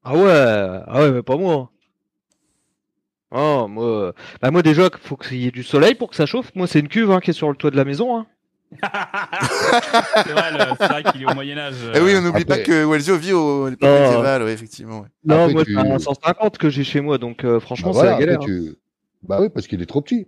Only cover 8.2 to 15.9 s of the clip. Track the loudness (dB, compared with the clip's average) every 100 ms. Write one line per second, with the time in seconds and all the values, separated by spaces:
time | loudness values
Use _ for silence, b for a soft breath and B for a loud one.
8.2 | -8 _ _ _ _ -10 -8 -6 -8 -8
9.2 | -8 -6 -4 -2 2 2 2 0 2 0
10.2 | 0 -2 -2 -2 -2 0 -2 0 -2 -2
11.2 | -4 -4 -6 -8 -10 -10 -2 2 4 4
12.2 | 2 0 0 0 2 2 2 2 2 -2
13.2 | 2 0 2 0 -4 0 4 6 6 4
14.2 | 2 0 -2 -6 -10 -18 -14 -14 -16 _
15.2 | 2 4 4 2 0 0 0